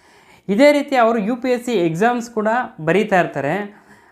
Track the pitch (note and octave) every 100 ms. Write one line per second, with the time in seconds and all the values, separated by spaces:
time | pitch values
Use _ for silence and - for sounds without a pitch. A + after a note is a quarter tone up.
0 | _ _ _ - - G3+ C#4+ D4 C#4+ C4
1 | A3+ A#3 G3+ B3 B3+ B3 A#3+ A3+ E3+ D#3+
2 | A3+ B3 A#3 - G#3+ F#3 - - D#3 F3
3 | G#3+ F#3+ D#3+ D3+ C#3 F3+ G#3 - - -
4 | _